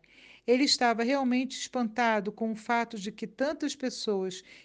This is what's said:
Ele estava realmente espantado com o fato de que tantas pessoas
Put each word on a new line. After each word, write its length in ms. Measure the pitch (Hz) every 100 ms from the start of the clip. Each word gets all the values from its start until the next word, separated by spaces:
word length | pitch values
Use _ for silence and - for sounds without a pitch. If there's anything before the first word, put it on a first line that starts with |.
| _ - - - -
Ele 160 | 254
estava 400 | 285 - 240 226
realmente 560 | 233 277 254 247 262 -
espantado 720 | - 254 233 233 233 214 196
com 220 | 214 226
o 40 | 220
fato 400 | - 233 233 226
de 140 | 196
que 160 | 214 220
tantas 480 | - 277 320 294
pessoas 680 | - 254 - - 196 190 185 - -